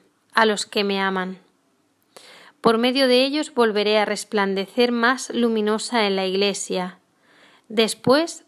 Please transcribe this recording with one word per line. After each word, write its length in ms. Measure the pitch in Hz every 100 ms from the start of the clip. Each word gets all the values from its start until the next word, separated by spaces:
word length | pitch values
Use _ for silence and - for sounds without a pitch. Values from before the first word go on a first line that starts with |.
| _ _ _
a 140 | - 220
los 200 | 208 -
que 200 | 220 202
me 160 | 196
aman. 360 | 196 190 185 185 _ _ _ _ _ _ _ - - - - _
Por 160 | 226 226
medio 320 | 247 262 262
de 160 | 247 269
ellos 280 | 294 302
volveré 440 | - 226 208 208 214
a 80 | 208
resplandecer 880 | 202 - 208 196 190 190 - 240
más 360 | 240 233 262 -
luminosa 760 | 233 233 220 208 214 - 247 202
en 80 | 196
la 120 | 190
Iglesia, 720 | 190 202 190 - 185 180 - _ _ _ _ _ _ -
después 760 | 220 214 - - 277 330 -